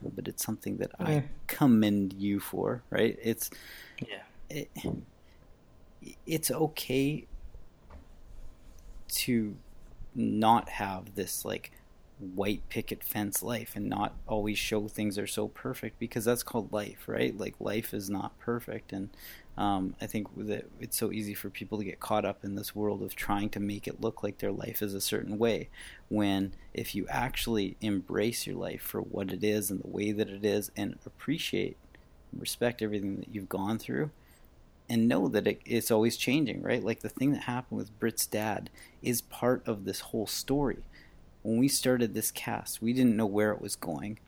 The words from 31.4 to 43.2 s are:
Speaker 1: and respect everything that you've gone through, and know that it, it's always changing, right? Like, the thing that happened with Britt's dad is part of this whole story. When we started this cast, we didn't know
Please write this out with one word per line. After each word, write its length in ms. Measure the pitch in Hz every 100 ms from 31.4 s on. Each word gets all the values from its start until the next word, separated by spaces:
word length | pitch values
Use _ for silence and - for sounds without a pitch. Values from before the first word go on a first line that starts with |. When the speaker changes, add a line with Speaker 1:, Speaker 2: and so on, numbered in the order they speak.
| - 98 98 - - - - - -
Speaker 1:
and 100 | -
respect 400 | - - 120 120
everything 360 | 110 104 98 98
that 160 | -
you've 160 | 107 95
gone 300 | 95 98 113
through, 320 | - 131 151 - - - - - - - -
and 180 | 117 113
know 200 | 135 139
that 180 | 107 107
it, 140 | - -
it's 260 | 117 -
always 260 | 110 117 -
changing, 440 | - 143 131 95
right? 220 | 90 117
Like, 160 | 101 113
the 100 | 107
thing 220 | - 135
that 120 | 131
happened 340 | - 123 - 107
with 200 | 101 -
Britt's 280 | 117 - -
dad 420 | 104 107 101 - - - -
is 200 | - 120
part 440 | - - 123 123 -
of 180 | 104 98
this 160 | -
whole 260 | - 117 101
story. 560 | - - 139 135 - - - - - - -
When 140 | 107 113
we 100 | 139
started 460 | - 131 127 113
this 180 | 98 -
cast, 500 | - - 110 - -
we 120 | 113
didn't 240 | 127 127
know 80 | 107